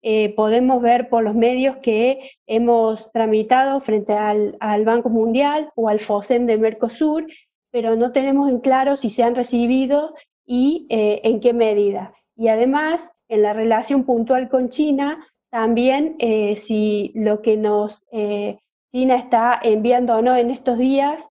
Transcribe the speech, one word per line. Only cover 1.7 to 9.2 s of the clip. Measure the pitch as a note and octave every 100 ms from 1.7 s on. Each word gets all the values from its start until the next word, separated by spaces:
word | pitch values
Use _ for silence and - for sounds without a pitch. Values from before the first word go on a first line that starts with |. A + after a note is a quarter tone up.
| C4+
que | B3 G#3+ A#3+ C4+ - _ -
hemos | A3 A#3 A#3 A3 A3 -
tramitado | A#3 A3 G#3+ A3 B3+ C4+ C#4
frente | C4+ G#3+ G#3
al, | G#3 G#3+ G#3 G#3 -
al | G#3+ G#3 G#3+
Banco | A#3 A#3+
Mundial | A3+ A3+ A3+ C#4+ D4+ D4+
o | - A3+
al | G#3+
fosem | - G#3 G3+ A#3+ A#3+
de | G#3+
Mercosur, | A3 A3 A#3+ - D#4 D#4 D#4+ - _ _ _
pero | A#3+ A3+ A3+
no | A#3+
tenemos | B3 C4+ C#4 C#4+
en | B3
claro | C4 C4 C4+ C#4
si | A3+
se | -